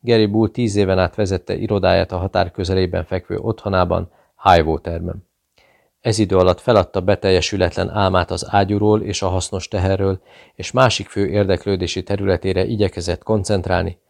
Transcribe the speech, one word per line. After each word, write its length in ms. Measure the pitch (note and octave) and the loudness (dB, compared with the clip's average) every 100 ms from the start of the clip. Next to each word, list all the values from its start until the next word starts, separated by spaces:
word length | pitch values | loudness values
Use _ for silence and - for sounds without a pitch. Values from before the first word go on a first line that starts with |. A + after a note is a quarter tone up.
Gary 260 | B2 A#2 G#2+ | 2 2 4
Bull 240 | G#2+ G#2+ | 2 0
tíz 260 | - A#2 G2+ | 0 -2 0
éven 220 | F#2+ F#2 | 0 2
át 160 | F2+ | 0
vezette 400 | - G2 F#2+ - | -2 -2 -4 -4
irodáját 580 | F#2+ G2 G2+ F#2 F2+ F#2 | -6 -2 0 2 2 0
a 40 | F#2 | -4
határ 340 | F#2 F#2+ F#2 | -4 -2 -2
közelében 540 | - F2+ F#2+ F2+ F2+ | -4 -2 0 0 -2
fekvő 340 | E2+ F#2 - F#2+ | -4 -8 -6 -6
otthonában, 720 | A2 - G2+ F#2+ F2 F2 F2 _ _ _ | -6 -6 -2 0 0 -2 -4 _ _ _
Highwaterben. 840 | - F2 D#2 D#2 - E2+ E2+ F2 _ _ _ _ _ _ _ _ | 4 6 4 -2 -4 -8 -8 -10 _ _ _ _ _ _ _ _
Ez 180 | A2+ G#2+ | -2 0
idő 180 | G#2 F#2+ | 2 4
alatt 240 | F#2 F2+ | 4 2
feladta 400 | - A2 F2 G2 | 2 2 2 -2
beteljesületlen 920 | F#2 G2 G2 F#2 F2+ G2+ F2 - F2+ | 0 0 2 2 0 0 -2 -2 -4
álmát 400 | G#2 F#2+ F#2 F2 | 0 2 2 0
az 160 | F#2 - | -6 -2
ágyúról 520 | G#2 G2 G#2 G#2 G#2+ | 0 0 2 2 2
és 200 | G#2+ F#2+ | 0 -4
a 60 | F#2+ | -2
hasznos 400 | F#2 - F#2+ - | -2 -4 -8 -6
teherről, 520 | G2+ F#2 F#2+ G2 F#2+ _ - - | -2 0 0 0 -4 _ -20 -20
és 160 | - - | -16 -6
másik 380 | B2 B2+ - G2+ | 2 2 0 -6
fő 200 | - G2+ | -4 -2
érdeklődési 720 | G2+ G2 F#2 - F#2+ F2 - | 0 0 0 0 -2 -2 -6
területére 640 | - G2+ G2 F2+ F#2+ F#2 | -6 -4 0 -2 0 -2
igyekezett 580 | F#2+ A2 G2 - F2 F2 | -2 0 -2 -2 -6 -6
koncentrálni, 760 | - A2 F#2 G2+ D#2+ F2+ F2+ F2 _ | -2 -2 0 -2 0 -2 -2 -8 _